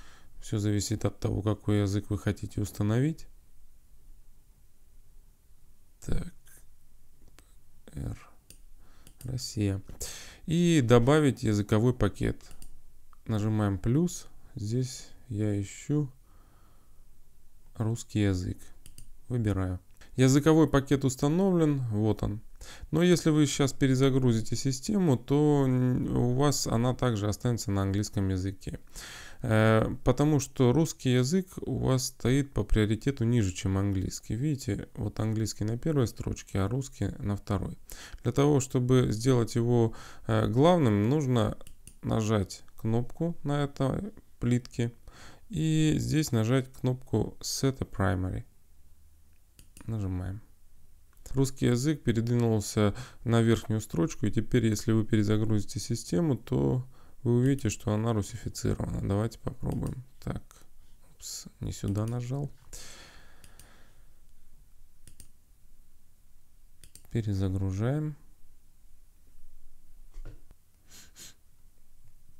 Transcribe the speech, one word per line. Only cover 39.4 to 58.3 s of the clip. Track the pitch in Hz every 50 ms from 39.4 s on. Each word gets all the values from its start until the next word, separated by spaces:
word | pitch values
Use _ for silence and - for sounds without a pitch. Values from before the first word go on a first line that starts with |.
| 113 110 -
его, | 117 117 120 123 120 117 110 - - - - - - -
э, | - 113 113 110 107
главным, | 104 123 143 170 185 175 147 113 104 101 101 113
нужно | 139 160 147 127 123 120 107 - - - - - - - - - - -
нажать | - - 117 113 110 104 110 104 95 - - - - - -
кнопку | - - 110 113 117 123 - - - 165 170 170 - -
на | 143 143 147
этой | 143 139 143 - 135 131 - - 196 208 - - - - - -
плитке | - 120 120 123 - - - - 120 117 - - - - - - - - - - - -
и | 226 156 156 160 156 156 156 156 147
здесь | - 117 117 131 151 151 -
нажать | - 113 110 110 127 135 131 131
кнопку | - - - 127 127 127 - - - 110 - - - -
Set | - - - - - 135 131 -
a | -
Primary. | - - - 98 95 95 92 92 92 98 107 117 - - - - - - - - - - - - - - - - - - - - _ _ - - - - - - 113
Нажимаем. | 113 110 101 95 95 90 92 92 98 110 - - - - - - - - - - - - - - - - - -
Русский | - 127 135 131 - - 135
язык | 123 123 120 127 151 156 143
передвинулся | - - 107 113 113 120 120 120 120 117 110 107 101 - - 110 107 104 - - - - - - -
на | 113 117 117
верхнюю | 113 113 113 107 - - 110 110
строчку, | 104 - - 165 165 160 - - -
и | 107
теперь, | - 113 110 - - 123 113
если | 113 110 104 - -
вы | 110 113
перезагрузите | 110 110 - 107 104 98 107 104 110 107 110 104 104 - - 110
систему, | - - 117 113 - - - 175 175 156 131
то | 113 - - 127 131 139 139 131 131 127 - - - - - - -
вы | - 117 120
увидите, | 123 123 135 143 135 - 107
что | - - - 113 107
она | 107 110 120
русифицирована. | 117 107 95 -